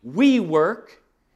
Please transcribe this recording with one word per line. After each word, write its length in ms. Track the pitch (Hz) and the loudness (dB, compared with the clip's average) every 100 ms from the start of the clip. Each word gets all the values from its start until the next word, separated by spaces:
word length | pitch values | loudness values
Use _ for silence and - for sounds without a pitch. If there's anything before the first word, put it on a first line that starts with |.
we 380 | 117 156 277 254 | -8 0 2 2
work, 640 | 175 156 165 240 - - _ _ _ | 0 0 -2 -4 -16 -20 _ _ _